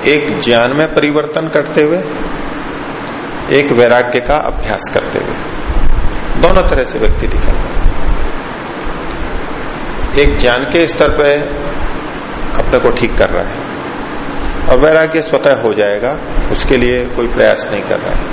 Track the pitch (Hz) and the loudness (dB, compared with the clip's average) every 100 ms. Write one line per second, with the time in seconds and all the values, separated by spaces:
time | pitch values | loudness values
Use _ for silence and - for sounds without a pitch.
0 | - 147 147 147 - 117 120 139 156 - | 0 0 0 -4 0 2 2 0 0 2
1 | 147 147 143 - 160 156 143 - 151 175 | 2 0 -2 -4 -2 -4 -2 0 0 0
2 | 165 156 - - - - - - - - | -4 -6 -6 -6 -8 -10 -10 -10 -10 -10
3 | - - - - - 135 143 120 120 120 | -10 -10 -10 -10 0 2 2 4 4 4
4 | 123 127 - 151 - - - 104 - - | 2 -2 0 -2 0 -4 -4 -4 -2 -4
5 | - - - - - - - - - - | -2 -6 -6 -6 -8 -6 0 4 6 6
6 | - - - - - 202 170 143 123 - | 4 2 -2 2 4 6 4 0 -2 0
7 | 107 - - - - - - - - - | 2 2 2 2 4 2 2 4 4 4
8 | 807 784 807 - - - - - - - | 2 4 0 -2 -8 -10 -10 -8 -8 -8
9 | - - - - - - - - - - | -8 -6 -6 -6 -6 -6 -8 -8 -8 -6
10 | - - 143 - 123 123 139 170 160 - | -2 2 2 4 2 2 0 2 0 2
11 | 147 - 143 143 147 143 143 - - - | 2 4 2 2 -2 -6 -4 -4 -4 -4
12 | - - - - - - - 131 123 120 | -8 -10 -10 -6 -2 0 2 2 2 2
13 | - - 98 90 95 101 - - - - | 0 0 0 0 -4 -8 -10 -10 -10 -10
14 | - - - - - - - 127 147 160 | -10 -8 -8 -4 -4 -2 2 4 6 4
15 | 160 160 156 139 143 127 117 104 104 104 | 2 -2 0 0 2 2 0 0 0 0
16 | 120 151 - - - 107 - 131 123 123 | -2 -4 -2 0 0 0 2 2 2 0
17 | 120 - 117 113 110 104 - 104 98 98 | -2 -2 -2 2 2 2 -2 -6 -4 -4
18 | 101 - - | -2 -4 -4